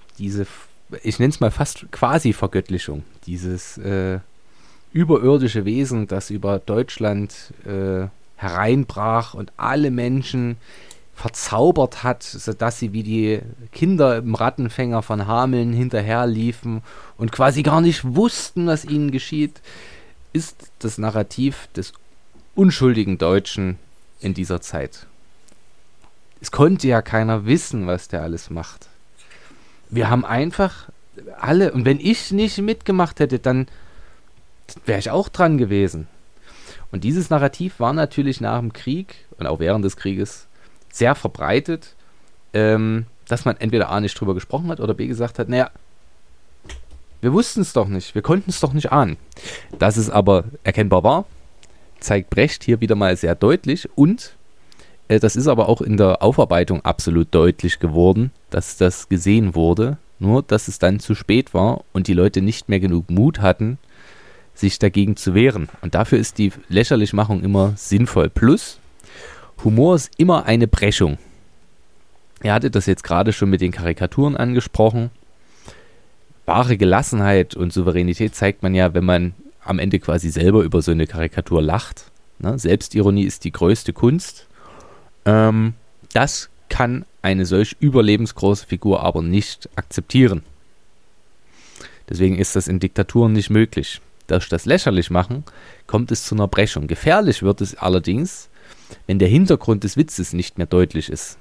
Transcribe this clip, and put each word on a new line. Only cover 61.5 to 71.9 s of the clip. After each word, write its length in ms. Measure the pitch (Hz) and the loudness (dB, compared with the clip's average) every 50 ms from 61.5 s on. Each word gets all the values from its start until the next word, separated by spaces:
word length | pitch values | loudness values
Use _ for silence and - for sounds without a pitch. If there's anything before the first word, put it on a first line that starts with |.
| - | 0
war 280 | 87 95 113 - - - - | 2 2 2 0 -2 -6 -6
und 160 | - 95 92 | -4 -4 0
die 60 | - 92 | 0 2
Leute 300 | 87 90 104 - 95 95 | 4 4 4 2 2 0
nicht 260 | 107 110 - - - | 0 -2 -4 -4 -2
mehr 100 | 101 95 | -2 0
genug 300 | 92 92 85 85 82 - | 0 0 0 0 -2 0
Mut 320 | 87 95 113 156 160 - | 2 2 2 2 2 2
hatten, 380 | 98 92 90 - 107 113 131 - - - - - - - - - - - - - - - - | 2 2 2 2 0 -4 -4 -6 -12 -20 -20 -20 -20 -20 -20 -20 -20 -20 -20 -20 -20 -20 -6
sich 260 | - - 98 - - | 0 0 0 0 2
dagegen 360 | 107 98 - 101 101 104 104 | 0 2 2 2 2 2 0
zu 180 | - - 98 90 | -2 0 2 4
wehren. 360 | 104 120 135 107 95 73 - - - | 4 4 4 2 0 -6 -8 -10 -10
Und 140 | - 85 - | -8 -2 0
dafür 240 | 87 117 - - 110 | 0 0 2 2 2
ist 180 | 107 - - | 0 0 -2
die 140 | - 104 98 - - - - | 0 0 0 -2 -4 -6 0
Lächerlichmachung 720 | 90 101 120 - 143 113 107 - - 101 107 107 104 90 90 | 2 2 2 4 2 2 2 2 2 0 0 0 0 -2 0
immer 300 | 95 98 98 95 104 104 | 2 2 4 4 2 0
sinnvoll. 540 | - - - 101 104 123 - - 92 80 82 | -2 -4 0 2 2 2 2 2 2 2 2
Plus, 500 | - - 113 123 165 233 - - - - - - - - - - - - - - - - - - - - - | 2 4 4 4 4 4 0 -6 -16 -20 -20 -20 -20 -20 -20 -20 -20 -20 -20 -20 -20 -20 -20 -20 -8 -2 0
Humor 320 | 110 110 113 143 175 180 | 2 4 4 4 4 4
ist 160 | 156 - - - | 2 0 -2 0
immer 280 | - 165 185 170 147 - | 2 4 4 4 2 2
eine 220 | - 113 117 117 | 2 2 2 2
Brechung. 500 | 107 - - 101 107 - - 95 76 71 - - - - - - - - - - - - - - - | 2 2 2 2 2 2 2 2 0 0 -2 -10 -16 -20 -20 -20 -20 -20 -20 -20 -20 -20 -20 -20 -20